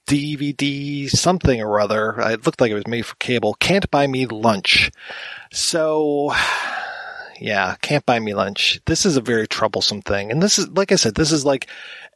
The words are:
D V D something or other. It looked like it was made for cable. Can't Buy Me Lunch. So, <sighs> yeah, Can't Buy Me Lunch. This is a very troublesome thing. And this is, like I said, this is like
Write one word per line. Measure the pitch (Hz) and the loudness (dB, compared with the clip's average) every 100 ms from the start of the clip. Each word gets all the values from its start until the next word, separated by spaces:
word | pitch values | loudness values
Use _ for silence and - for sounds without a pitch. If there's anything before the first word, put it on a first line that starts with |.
| - | 0
D | 143 147 143 | 0 0 -4
V | 147 | -4
D | 139 143 143 143 143 135 | -2 -2 -2 -6 -6 -2
something | 123 - 185 135 117 | 0 2 2 2 2
or | 107 104 | 2 2
other. | 104 107 110 107 | 2 0 0 0
It | 104 113 | -2 0
looked | 165 - | 0 2
like | 120 | 2
it | |
was | 104 101 | 0 -2
made | 117 110 | -4 -6
for | - | -6
cable. | - 120 104 | -2 0 0
Can't | - - 196 - | 0 2 2 2
Buy | 143 139 | 2 2
Me | 131 123 | 0 -2
Lunch. | 110 113 101 - - - - - - - - - | 0 2 2 2 2 2 -2 -16 -14 -14 -16 -10
So, | - - 165 156 156 151 143 147 - - - - - | -6 -2 0 2 2 2 2 0 0 0 -2 -4 -8
<sighs> | - - - - - - | -10 -12 -14 -14 -16 -8
yeah, | 110 101 92 90 | -2 0 0 -2
Can't | - 147 | -2 0
Buy | - 117 | 2 0
Me | 107 | 0
Lunch. | 98 98 101 - - | -2 -2 0 -2 0
This | - 165 202 | -2 0 2
is | 135 | 2
a | |
very | 110 113 110 | 2 0 0
troublesome | - 110 95 - 104 | 0 0 0 -2 -4
thing. | - 101 104 | -2 -2 0
And | 139 | 2
this | 208 214 | 2 2
is, | 170 | 0
like | 165 196 | 0 2
I | 196 | 2
said, | 113 | 2
this | 104 156 | 2 0
is | 156 139 | 2 2
like | 135 - - - - - | 0 -2 -16 -18 -18 -16